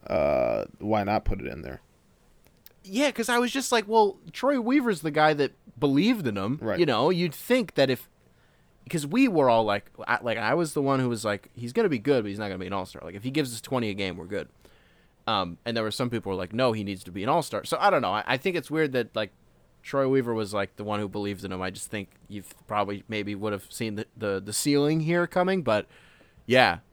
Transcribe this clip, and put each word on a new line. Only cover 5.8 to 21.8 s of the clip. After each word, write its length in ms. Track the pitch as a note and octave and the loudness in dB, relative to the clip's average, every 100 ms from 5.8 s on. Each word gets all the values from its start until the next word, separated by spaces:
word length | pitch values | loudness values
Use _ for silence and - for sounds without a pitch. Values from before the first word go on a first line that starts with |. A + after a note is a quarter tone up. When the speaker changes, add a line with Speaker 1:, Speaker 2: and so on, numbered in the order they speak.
| C#3+ C#3 G3+ A#3+ C#3 | 2 4 4 2 0
Speaker 2:
in 100 | G2+ | -2
him. 220 | G2 D3 | -2 -2
Speaker 1:
Right. 180 | A2 G#2 | -2 2
Speaker 2:
You 40 | E3 | 2
know, 240 | A2 C#3+ | 4 2
you'd 240 | F3+ F3 | 2 0
think 400 | - - B3+ G3 | -4 0 0 0
that 140 | - C3+ | 2 2
if, 180 | D3 - _ _ _ _ _ _ _ - | 2 -6 _ _ _ _ _ _ _ -6
'cause 160 | E3+ C#3+ | -6 -2
we 220 | A3 C4+ | 2 4
were 200 | E3+ C3 | 6 6
all 160 | A2+ | 6
like, 260 | G#2+ G2+ - - - | 4 0 -4 -14 -4
I, 120 | A#2+ | -2
like, 160 | A#2 A2+ | 0 -2
I 160 | G#2+ | 0
was 200 | D3 E3 | 0 0
the 80 | D3+ | 0
one 160 | C#3 C3+ | 0 2
who 80 | B2+ | 0
was 160 | A#2 | -2
like, 240 | A2 G2+ - | -2 -4 -6
"He's 180 | - A#2 | -12 -6
gonna 160 | C3 G#3+ | 0 0
be 100 | C3 | 0
good, 240 | A#2 C3+ | 2 0
but 40 | G#2 | 0
he's 100 | G2 | -6
not 60 | G#2+ | -6
gonna 100 | F#2 | -6
be 80 | F#2 | -6
an 60 | |
all-star. 300 | G2 F#2 - | -6 -6 -12
Like, 100 | E2+ | -14
if 80 | F#2+ | -10
he 80 | A2+ | -6
gives 240 | C#3 C3+ | -2 -4
us 60 | A2+ | -6
twenty 280 | - B2+ A2+ | -4 -2 -2
a 40 | |
game, 220 | G2+ F#2+ F2+ | -4 -6 -6
we're 100 | F2 | -8
good." 220 | G2 D2 _ - _ _ _ _ _ - | -8 -8 _ -20 _ _ _ _ _ -2
Um, 300 | G#2+ F2+ E2+ | -2 -2 -6
and 120 | - A#2 | -6 -4
there 80 | |
were 80 | A2 | -4
some 180 | G#2+ B2 | -2 -2
people 220 | A#2 G2 | -2 -4
who 40 | F#2 | -6
were 60 | |
like, 100 | F2+ | -4
"No, 200 | A2 C3 | 0 0
he 100 | A2 | 0
needs 220 | G2+ F#2+ | -4 -8
to 80 | - | -8
be 100 | F#2 | -6
an 60 | G#2 | 0
all-star." 360 | C3+ C3 G#2+ | 0 0 -6
So, 120 | - E3 | -4 2
I 80 | F#3+ | 4
don't 120 | C4 | 4
know. 80 | G#2 | 2
I, 120 | G#2 - | -2 0
I 100 | B2+ | -2
think 200 | G3 F3 | 0 -4
it's 120 | C#3+ | -4
weird 200 | D3+ D#3 | -2 0
that, 220 | B2+ A2+ | 0 -4
like, 160 | A2+ G#2 _ _ _ _ _ | -4 -6 _ _ _ _ _
Troy 240 | - C#3 C3+ | -6 0 2
Weaver 260 | C3+ A#2+ | 2 2
was, 180 | A2 G#2 | -2 -2
like, 220 | G#2 G2 - | -2 -4 -6
the 60 | |
one 140 | G#2 G#2 | -4 -4
who 100 | G#2 | -2
believed 360 | G#2 G2+ G2 | -4 -4 -4
in 80 | F#2+ | -8
him. 100 | F#2 | -6
I 80 | F#2 | -6
just 200 | G2 | -6